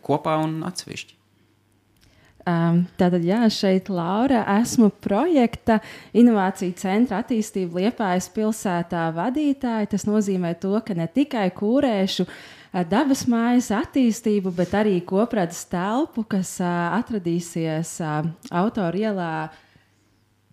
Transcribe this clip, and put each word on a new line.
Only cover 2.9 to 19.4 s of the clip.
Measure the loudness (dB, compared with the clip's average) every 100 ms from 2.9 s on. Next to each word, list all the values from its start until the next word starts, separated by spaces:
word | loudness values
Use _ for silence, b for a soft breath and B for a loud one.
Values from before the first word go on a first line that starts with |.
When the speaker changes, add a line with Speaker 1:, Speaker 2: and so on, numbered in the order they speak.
Speaker 2:
tātad, | 2 2 4
jā, | 2 4 2
šeit | 2 2 2 0
Laura, | -4 -2 0 2 2 2 2
esmu | 2 4 4 4
projekta | -2 0 2 4 2 0 0 0 B B B 6
Inovāciju | 6 6 0 -2 -6 -4
centra | -2 0 0 0
attīstību | -2 -2 -2 -4 -4 -2
Liepājas | -2 0 0 0 -2
pilsētā | -2 -2 -2 -2 -2 -2 -2 -2
vadītāja. | -2 -2 0 0 -2 -2 -2 -2
Tas | -2 0
nozīmē | 0 2 0 -2 -2
to, | -2 -2
ka | -2 -4
ne |
tikai | -2 0 0 0 -2
kūrēšu, | -2 0 2 2 2 0 0
ā, | -4 -6 -20 -20 -8 -4 0
Dabas | 2 2 0 2
mājas | 0 4 2 2 -2
attīstību, | -2 2 2 2 0 0 0 -2
bet | 0
arī | 2 2 0
Kopradas | 0 0 0 0 -2 -4 -8
telpu, | -4 -2 -2 -2 -4
kas, | -4 -4 -4 -4
ā, | -2 -2 -2 -2
atradīsies, | -2 -4 -2 -2 -4 -4 -2 -2 -4 -6
ā, | -4 -2 -4 -6 -8 -2
Autorielā. | -2 0 -2 -2 -2 -2 -4 -6